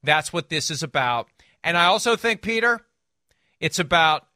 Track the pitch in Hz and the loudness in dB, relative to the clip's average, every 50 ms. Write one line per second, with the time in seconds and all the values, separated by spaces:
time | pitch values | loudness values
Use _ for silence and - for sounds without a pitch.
0 | - 143 151 156 151 - - 175 147 - 165 151 135 - 160 127 160 143 - 143 | -2 0 0 0 0 -4 -6 -6 -6 -4 -6 -6 -4 -4 -6 -6 -8 -4 -2 -2
1 | 131 123 120 120 113 _ _ _ _ _ _ _ - 160 170 175 170 175 196 214 | -2 0 -2 -4 -4 _ _ _ _ _ _ _ -6 -2 0 2 4 4 2 2
2 | - 240 233 - - 233 220 - - 202 226 226 226 240 233 226 _ _ _ _ | 2 0 0 0 0 -2 -2 -2 -4 -4 -2 0 0 0 0 -2 _ _ _ _
3 | _ _ _ _ _ _ _ _ _ _ _ - - 156 - - 175 131 180 170 | _ _ _ _ _ _ _ _ _ _ _ -6 -6 -4 -2 -4 -2 2 2 4
4 | 160 156 156 147 - _ _ | 4 4 2 0 -4 _ _